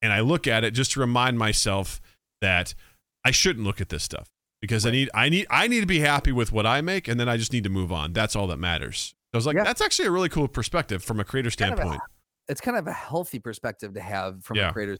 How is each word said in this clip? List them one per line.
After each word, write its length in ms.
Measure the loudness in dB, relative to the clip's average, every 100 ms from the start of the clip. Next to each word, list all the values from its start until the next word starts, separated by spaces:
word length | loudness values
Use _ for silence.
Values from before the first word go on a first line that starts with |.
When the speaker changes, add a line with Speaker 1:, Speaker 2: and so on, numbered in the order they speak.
Speaker 1:
and 100 | 0
I 80 | 2
look 260 | 4 2 2
at 180 | 2 2
it 60 |
just 200 | 0 0
to 60 | 0
remind 380 | 2 4 2 2
myself 600 | 2 2 2 0 -2 -8 -14 _ _ -2
that 320 | 0 2 0 -8 -18 _ _ _
I 80 | 2
shouldn't 340 | 4 2 2 -2
look 140 | -4
at 80 | -6
this 140 | -6
stuff, 240 | -8 -10 -14 _ _ -10
because 240 | -2 0 2
I 40 |
Speaker 2:
Right. 40 | 2
Speaker 1:
need, 140 | 2
I 160 | 2 4
need, 160 | 2 2
I 180 | 2 2
need 140 | 2
to 40 | 2
be 140 | 2
happy 320 | 4 4 2
with 180 | 2 2
what 140 | 2 2
I 160 | 2
make, 260 | 0 -2 -2
and 100 | 0
then 100 | 0
I 80 | 0
just 160 | 0
need 100 | -2
to 60 | 0
move 220 | 0 0
on. 200 | -2 -2
That's 240 | -2 0 0
all 120 | -2
that 100 | -2
matters." 560 | -2 -2 -4 -8 -10 -12 _
I 40 | -2
was 80 | 2
like, 100 | 2
Speaker 2:
Yeah. 80 |
Speaker 1:
"That's 180 | 2 2
actually 260 | 0 2 2
a 40 |
really 180 | 2 0
cool 180 | 0 0
perspective 540 | -2 -2 -2 -2 -4 -4
from 140 | -4
a 20 |
creator 280 | -2 -2 -2
Speaker 2:
Kind 220 | 0 0
of 60 | 0
a 20 |
Speaker 1:
standpoint." 180 | -2 -4 -10 _ _ _ -10
Speaker 2:
it's 120 | -6
kind 160 | -2 -2
of 100 | -2
a 60 |
healthy 460 | -8 -4 -4 -4 -8
perspective 540 | -10 -8 -8 -8 -10
to 80 | -10
have 420 | -6 -4 -4 -6
from 120 | -4 0
Speaker 1:
Yeah. 120 | 0
Speaker 2:
a 40 |
creator's 260 | 0 -4